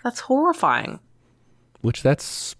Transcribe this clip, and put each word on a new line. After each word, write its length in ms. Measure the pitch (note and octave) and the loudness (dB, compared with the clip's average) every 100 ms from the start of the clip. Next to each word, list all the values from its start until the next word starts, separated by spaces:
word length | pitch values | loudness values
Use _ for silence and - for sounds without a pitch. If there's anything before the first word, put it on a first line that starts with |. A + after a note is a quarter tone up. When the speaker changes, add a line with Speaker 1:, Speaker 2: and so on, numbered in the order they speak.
Speaker 1:
that's 180 | A#3+ A#3+ | -8 -6
horrifying. 800 | - C4+ E4+ - D#3 A#2+ - - - _ _ _ _ _ _ _ | 0 2 4 2 2 0 -2 -10 -18 _ _ _ _ _ _ _
Speaker 2:
Which 220 | A#2 - | -2 2
that's 540 | C3 D3 - - - | 2 2 -2 -8 -10